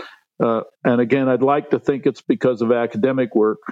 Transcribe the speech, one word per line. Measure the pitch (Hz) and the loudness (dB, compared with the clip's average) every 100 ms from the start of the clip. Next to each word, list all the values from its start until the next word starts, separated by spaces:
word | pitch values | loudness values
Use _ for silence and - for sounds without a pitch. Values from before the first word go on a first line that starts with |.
| - - _ - | -20 -20 _ -4
Uh, | 117 113 - _ - | -2 -2 -4 _ -2
and | 120 | 0
again, | 117 139 131 | 2 0 2
I'd | 123 | 2
like | 135 147 - | 2 0 0
to | 131 | -4
think | - 139 139 | -2 -2 -2
it's | - | -4
because | - 123 131 113 | -4 0 0 0
of | 117 | 0
academic | 120 117 107 131 131 120 113 | 0 0 0 0 0 0 2
work, | 107 107 - | 2 0 -8